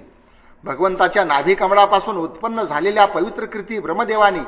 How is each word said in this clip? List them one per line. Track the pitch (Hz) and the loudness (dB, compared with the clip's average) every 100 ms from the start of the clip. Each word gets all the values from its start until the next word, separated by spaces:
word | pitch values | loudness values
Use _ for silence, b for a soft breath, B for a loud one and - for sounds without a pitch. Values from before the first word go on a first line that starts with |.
| - _ b b b b | -18 _ b b b b
भगवंताच्या | - 135 190 185 185 208 | -10 -2 0 2 0 2
नाभी | 175 143 147 196 | 2 2 2 0
कमळापासून | 190 202 202 202 220 196 | 2 4 4 4 0 -6
उत्पन्न | 160 - 226 226 | -6 -8 -8 -6
झालेल्या | 185 151 190 208 202 | -4 -2 0 2 2
पवित्र | 165 202 - 220 | 2 -4 -6 -10
कीर्ती | 214 190 220 | -10 -10 -8
ब्रह्मदेवाने | 156 180 226 220 202 180 | -6 -4 -2 2 2 2